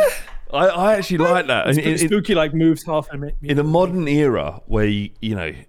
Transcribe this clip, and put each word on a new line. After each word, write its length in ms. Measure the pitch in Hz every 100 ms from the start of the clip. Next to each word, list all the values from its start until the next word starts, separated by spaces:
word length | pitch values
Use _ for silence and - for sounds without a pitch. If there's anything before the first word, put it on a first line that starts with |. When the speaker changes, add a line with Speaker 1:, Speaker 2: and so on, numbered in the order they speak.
| 427 - - - -
Speaker 1:
I, 140 | - 185
I 260 | 170 190
actually 240 | 214 185 175
like 300 | 170 175 143
that. 200 | 117 -
Speaker 2:
It's 100 | 147
Speaker 1:
In, 60 |
in, 140 | 156 156
Speaker 2:
spooky, 360 | 165 208 180 175
like, 180 | 156
moves 300 | 156 165 160 -
half 220 | 156 143
a 60 | 147
minute. 160 | 143 -
Speaker 1:
in 160 | 143 143
a 60 |
modern 420 | 151 165 185 180 151
era 520 | 143 147 107 73 - -
where 200 | 110 104
you, 240 | 104 104 -
you 140 | 110
know, 180 | 104 80 -